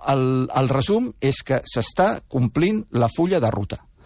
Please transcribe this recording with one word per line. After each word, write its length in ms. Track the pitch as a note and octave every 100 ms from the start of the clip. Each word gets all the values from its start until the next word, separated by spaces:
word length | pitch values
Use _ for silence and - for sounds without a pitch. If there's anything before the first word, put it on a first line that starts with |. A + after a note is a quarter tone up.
| C#3
el, 400 | C#3 C3 C3 C3
el 220 | - C3
resum 420 | C3+ D#3+ G#3+ B3 -
és 240 | C3+ C3+
que 160 | - C3 -
s'està 540 | B2 - - F#3+ D#3+ -
complint 600 | B2+ A#2+ D3+ F3+ G#3+ -
la 200 | A#2+ A#2
fulla 300 | - F3 F#3
de 80 | A2+
ruta. 320 | G2 G2+ - - _